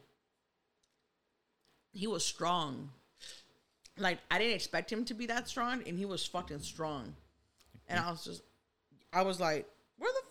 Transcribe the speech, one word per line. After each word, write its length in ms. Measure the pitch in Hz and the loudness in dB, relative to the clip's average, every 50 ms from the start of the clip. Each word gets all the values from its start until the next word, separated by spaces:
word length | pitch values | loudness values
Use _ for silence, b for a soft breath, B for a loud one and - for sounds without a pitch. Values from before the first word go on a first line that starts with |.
| - _ _ _ _ _ _ _ _ _ _ _ _ _ _ _ _ _ _ _ _ _ _ _ _ _ _ _ _ _ _ _ _ _ _ _ _ _ | -14 _ _ _ _ _ _ _ _ _ _ _ _ _ _ _ _ _ _ _ _ _ _ _ _ _ _ _ _ _ _ _ _ _ _ _ _ _
He 160 | - 196 196 | -8 -4 -2
was 180 | 226 196 170 - | 0 0 2 0
strong. 640 | - - - 160 170 180 170 156 143 127 120 151 143 131 - _ _ B B B B B B B B B _ _ _ _ _ - - _ | 0 0 2 2 4 4 4 2 0 -2 -6 -8 -10 -12 -18 _ _ B B B B B B B B B _ _ _ _ _ -20 -16 _
Like, 220 | 185 196 185 170 - - - | 0 0 0 0 0 0 2
I 60 | 175 185 | 2 4
didn't 140 | 214 233 214 | 4 4 2
expect 360 | 170 - - - 165 170 - | 0 0 0 0 -2 0 0
him 140 | 220 220 247 | -2 -2 -2
to 80 | - 240 | -2 -4
be 120 | 214 240 | -4 -4
that 240 | 233 233 247 254 - | -2 -2 -2 -2 -2
strong, 340 | - 269 240 240 254 247 - | -2 -2 0 0 0 -2 -2
and 120 | - 175 | -2 -2
he 80 | 185 202 | -2 -2
was 200 | 202 185 165 - | -2 -2 -2 -2
fucking 340 | - - 175 175 - 147 147 | -2 -2 -4 -4 -4 -6 -8
strong. 520 | 160 - - - 160 156 151 135 113 92 - - - _ _ _ _ _ _ _ _ _ - - - - | -8 -8 -6 -4 -4 -2 -2 -4 -6 -8 -12 -14 -18 _ _ _ _ _ _ _ _ _ -20 -18 -6 -2
And 100 | 175 175 | 0 0
I 100 | 165 175 | 0 0
was 140 | 170 160 - | -2 -4 -6
just, 180 | - 170 - - _ _ _ _ _ _ _ _ _ - - _ _ | -8 -10 -10 -14 _ _ _ _ _ _ _ _ _ -20 -20 _ _
I 120 | - 180 190 | 4 6 6
was 180 | 190 185 175 | 6 4 4
like, 260 | 180 160 151 135 - - - _ _ _ _ | 4 4 4 2 0 -4 -12 _ _ _ _
"Where 140 | - - 480 523 | -2 0 0 2
the 80 | 539 - - | 0 0 2